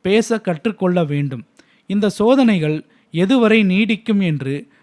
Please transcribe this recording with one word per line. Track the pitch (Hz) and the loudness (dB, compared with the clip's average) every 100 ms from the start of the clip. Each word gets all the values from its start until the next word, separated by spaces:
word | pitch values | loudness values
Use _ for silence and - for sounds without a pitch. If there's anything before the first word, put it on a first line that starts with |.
பேச | 185 208 220 226 | 0 0 0 -4
கற்றுக்கொள்ள | - 160 226 196 185 180 | -4 -4 -6 -4 -2 0
வேண்டும். | 156 143 143 127 - _ _ _ - | -2 -2 -4 -8 -14 _ _ _ -6
இந்த | 202 208 | -2 -2
சோதனைகள் | - 214 269 240 190 151 156 - _ _ | 0 2 4 4 2 -2 -4 -8 _ _
எதுவரை | 160 190 262 220 220 196 | -2 2 2 4 4 2
நீடிக்கும் | 185 220 220 - 202 | 0 0 -2 -2 0
என்று | 180 147 135 143 - _ | 0 -2 -6 -8 -10 _